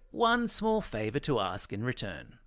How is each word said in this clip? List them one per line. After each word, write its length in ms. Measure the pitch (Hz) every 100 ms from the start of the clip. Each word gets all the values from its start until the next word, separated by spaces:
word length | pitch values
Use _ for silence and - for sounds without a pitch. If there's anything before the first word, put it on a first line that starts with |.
| -
one 380 | 214 226 233 233
small 320 | - 220 220
favour 400 | - 110 110 135
to 180 | 147 120
ask 340 | 95 95 -
in 120 | 104
return. 540 | 120 123 101 78 - -